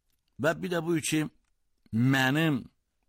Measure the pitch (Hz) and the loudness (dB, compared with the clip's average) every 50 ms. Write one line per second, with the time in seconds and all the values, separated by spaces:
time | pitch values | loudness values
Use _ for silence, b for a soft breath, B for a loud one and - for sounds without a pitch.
0 | _ _ _ _ _ _ _ - 120 160 170 156 180 185 175 170 160 170 170 156 | _ _ _ _ _ _ _ -4 -2 -2 -2 -2 -4 -4 -4 -4 -2 -2 -2 -2
1 | - - 156 156 151 - - _ _ _ _ _ _ _ _ _ _ - - 110 | -2 -2 -2 -2 -2 -4 -8 _ _ _ _ _ _ _ _ _ _ -6 -2 0
2 | 123 131 135 135 131 131 139 156 165 160 143 113 - - _ _ _ _ _ _ | 2 2 2 2 2 2 2 2 2 2 0 -2 -4 -10 _ _ _ _ _ _
3 | _ | _